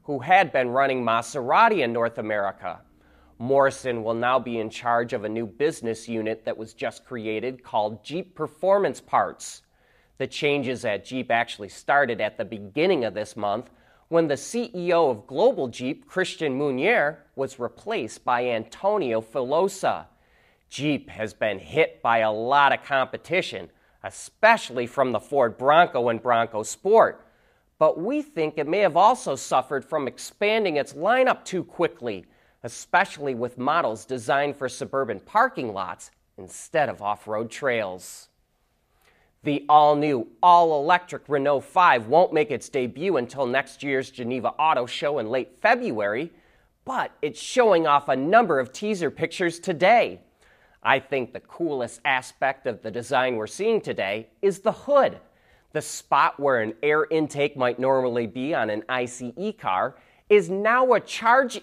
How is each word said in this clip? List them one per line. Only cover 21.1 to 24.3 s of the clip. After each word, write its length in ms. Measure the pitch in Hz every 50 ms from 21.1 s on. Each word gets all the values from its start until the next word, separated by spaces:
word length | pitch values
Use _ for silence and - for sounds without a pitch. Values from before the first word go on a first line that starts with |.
has 200 | - - 110 107 -
been 260 | _ 120 107 101 95
hit 420 | - - - 143 160 - - -
by 160 | _ 120 117 113
a 140 | 110 110
lot 420 | 107 107 113 123 135 143 143 135 127
of 100 | 117 -
competition, 880 | - 143 135 131 131 - 113 - - 160 185 175 - - 95 90 80 _ _ _ _ _ _ -
especially 840 | 98 - - - -